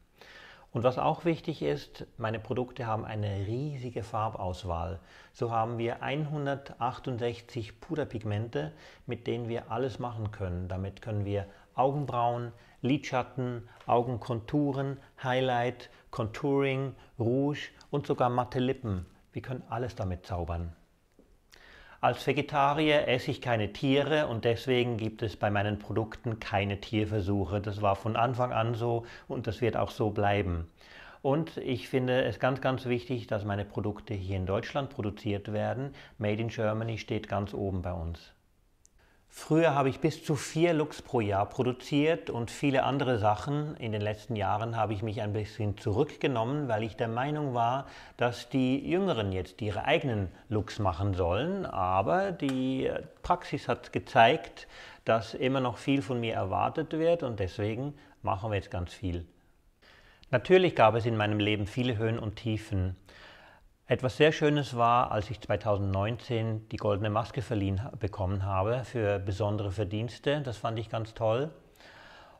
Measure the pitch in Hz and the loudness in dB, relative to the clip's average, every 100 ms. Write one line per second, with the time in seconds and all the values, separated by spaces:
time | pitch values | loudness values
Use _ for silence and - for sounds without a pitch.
0 | _ - - - - - - 127 120 135 | _ -20 -20 -20 -20 -20 -8 0 2 2
1 | 143 156 175 165 - 143 147 147 - - | 2 2 0 0 -2 -4 -2 -2 -4 -16
2 | - - 110 110 107 123 123 - 117 110 | -16 -6 -4 -4 -2 -2 -2 -4 -2 -2
3 | - 110 104 98 98 120 151 139 123 117 | -2 -4 -2 -2 -2 -2 -4 -6 -6 -8
4 | 104 110 110 107 92 87 90 82 85 92 | -4 -2 -2 -2 -6 -4 -4 -4 -4 -6
5 | - - - - 120 113 113 117 113 120 | -12 -20 -18 -4 -2 0 0 0 -2 -2
6 | 123 143 151 151 139 139 - - 120 131 | -4 -2 -2 -2 -2 -4 -6 -4 -4 -4
7 | - 120 120 117 - 120 107 - - 156 | -6 -2 -2 -4 -8 -8 -8 -10 -6 -4
8 | 135 113 107 104 113 143 156 - - - | -4 -4 -2 -2 -2 -4 -6 -8 -18 -16
9 | - 110 - 117 117 117 - 113 131 107 | -8 -6 -4 -4 -2 -4 -4 -2 -2 -4
10 | 120 110 107 - 95 87 90 92 98 - | -6 -4 -6 -4 -4 -4 -4 -4 -6 -8
11 | - 104 101 101 - - - - 131 143 | -4 -2 0 -2 -4 -10 -6 0 2 2
12 | 131 123 120 120 120 - - - 123 143 | 0 2 2 0 -4 -10 -20 -4 0 0
13 | - 131 123 - 123 120 117 - - 117 | 0 -2 -2 -2 -4 -4 -10 -8 2 2
14 | 120 127 - 117 107 147 143 135 139 135 | 4 -2 -2 -4 0 0 2 0 -2 -6
15 | - - 131 127 131 120 123 127 - - | -12 -8 -2 2 2 2 0 -4 -10 -20
16 | - - 110 - 143 139 139 135 135 - | -10 -4 -4 -2 2 2 2 0 -2 -6
17 | - - 113 131 143 143 - - - 143 | -12 -2 2 2 2 0 -6 -16 -6 -4
18 | - 147 123 123 120 127 127 131 117 92 | 0 2 2 2 0 0 0 0 -2 -4
19 | 82 - _ - 117 131 - 113 123 - | -6 -14 _ -10 -8 -10 -6 -6 -4 -4
20 | 95 87 - 87 85 85 85 - _ _ | -4 -4 -6 -4 -4 -4 -6 -10 _ _
21 | _ _ _ _ _ - - - - - | _ _ _ _ _ -20 -20 -20 -20 0
22 | 127 123 - 135 - 147 139 147 151 147 | 2 2 0 0 0 2 2 4 4 4
23 | - 127 - 123 127 113 104 - 139 139 | 4 2 0 -4 0 0 0 0 2 4
24 | 139 151 147 113 120 113 - 123 120 113 | 4 2 0 0 0 0 2 2 2 0
25 | 110 - 110 - 107 101 104 104 - 104 | -4 -4 -6 -2 0 2 0 -2 -2 -2
26 | 110 - 120 113 - 101 98 101 - 113 | -2 -4 -6 -6 -2 0 0 -2 -2 0
27 | 104 107 95 101 87 104 101 101 104 98 | 2 0 2 0 0 -2 -2 0 2 2
28 | 113 117 120 120 123 117 113 117 120 117 | 0 0 2 2 0 0 0 0 0 -2
29 | 117 - - 139 117 104 113 110 107 - | -4 -12 -8 -6 -4 0 0 2 -2 0
30 | 110 104 101 101 92 85 82 - - - | 0 2 2 2 0 -2 -6 -14 -20 -20
31 | - - 135 147 160 - 139 120 - 135 | -20 -6 0 0 0 -6 -4 -4 -2 0
32 | 127 127 127 - 127 135 135 127 120 120 | 2 2 2 0 0 2 0 0 0 -2
33 | - 123 104 110 104 101 101 - 107 - | 0 -4 -2 -2 0 -2 -2 -2 -2 -4
34 | - 104 92 95 92 101 - 147 135 - | -6 -6 -2 -2 0 0 -2 -4 -4 -4
35 | 104 104 110 101 101 107 107 104 139 - | -4 -4 -2 -2 -2 -2 -2 -2 -6 -10
36 | - - 107 107 113 117 107 110 113 107 | -16 -4 -2 0 -2 0 0 0 -2 -4
37 | - 110 - 101 101 - 98 92 87 90 | -4 -4 -2 -2 -2 -2 -2 -2 -4 -4
38 | 82 82 - _ _ _ _ _ _ _ | -6 -8 -12 _ _ _ _ _ _ _
39 | _ _ _ - - 156 165 139 135 127 | _ _ _ -10 2 6 6 6 2 2
40 | 160 - - 147 - 156 175 156 151 - | 0 0 -2 -2 -2 2 4 4 0 -4
41 | - 123 104 98 104 - 123 123 - 147 | -2 0 2 2 0 0 0 -2 0 2
42 | 151 165 - 120 117 - 143 131 120 139 | 4 2 0 -4 -4 0 2 4 4 2
43 | 127 117 104 107 - 147 151 - 117 104 | 4 4 4 2 0 -2 -2 -6 -4 -2
44 | 104 107 - 110 95 104 113 117 107 104 | -2 -4 -4 -2 0 0 0 0 0 0
45 | 110 107 104 107 107 - 104 98 104 104 | -2 -2 -2 -2 -4 -2 -2 -2 0 2
46 | 151 - 160 120 113 147 135 127 113 - | 2 0 0 0 0 -2 0 0 -2 -2
47 | 117 113 139 151 147 120 117 135 - - | -2 -2 -2 -2 -2 0 2 0 -4 -14
48 | - - 120 117 - 135 127 139 - 175 | -14 -2 0 0 -2 2 2 2 2 2
49 | 196 120 101 92 90 - 104 101 - 160 | 2 2 0 0 -4 -4 -4 -2 2 2
50 | 147 107 90 - - 107 101 - 98 85 | 2 0 -2 -6 -4 -2 -2 -2 0 2
51 | 101 90 85 95 160 196 - - 92 92 | 0 2 2 2 0 -2 -4 -2 2 2
52 | 113 180 196 170 139 131 131 131 135 - | 4 2 0 -2 -2 0 0 0 -2 -2
53 | - - - 170 - 147 - 117 - - | -6 -6 0 0 0 -4 -2 -4 -4 -6
54 | - 127 117 160 - - - - - - | 2 8 8 8 -2 -16 -20 -18 -18 -6
55 | - 113 - - 131 135 127 110 - 139 | 0 0 0 -2 0 2 0 -2 2 2
56 | 139 120 113 104 101 95 113 147 151 156 | 2 -2 -2 -2 0 2 0 0 -2 0
57 | 165 170 139 104 95 - 107 117 139 143 | 2 2 0 -2 -2 -2 -2 -2 -4 -8
58 | - - 101 95 110 101 - 95 87 - | -16 -8 -4 -2 -2 -2 -2 -6 -6 -6
59 | 92 87 82 _ _ _ _ _ - - | -4 -4 -6 _ _ _ _ _ -20 -20
60 | - - - 123 - 185 180 - 110 113 | -20 -20 0 0 8 8 8 8 6 6
61 | 117 113 104 107 104 107 98 - 123 107 | 2 2 2 4 4 2 0 0 0 2
62 | 113 117 110 107 117 107 - 98 92 95 | 0 0 -4 -4 -2 -2 -2 0 0 -4
63 | - - - - - - - _ - 127 | -12 -20 -20 -20 -20 -20 -20 _ -2 0
64 | 127 - 151 156 151 147 139 120 117 120 | 0 4 4 6 4 2 0 2 4 6
65 | 127 110 98 - - 104 113 101 98 95 | 4 0 -4 -6 -2 0 2 0 2 0
66 | 104 120 - 117 113 110 110 110 110 101 | 0 -2 -2 -2 0 -4 -6 -2 2 2
67 | 107 104 117 - 107 107 98 98 127 - | 2 0 -2 -4 -2 0 2 0 -2 -4
68 | 101 - 95 101 95 95 101 123 117 123 | -6 -2 -2 0 0 0 2 0 -2 0
69 | 104 101 95 95 104 104 101 92 101 107 | 2 2 0 0 0 0 -2 -2 -2 -2
70 | 117 - 147 147 131 110 117 113 113 113 | -4 -4 -2 0 -2 -6 -4 -4 -4 -4
71 | 110 - 113 117 156 - - - - - | -6 0 2 2 0 -6 -20 -20 -20 -20
72 | - - - - | -20 -20 -20 -20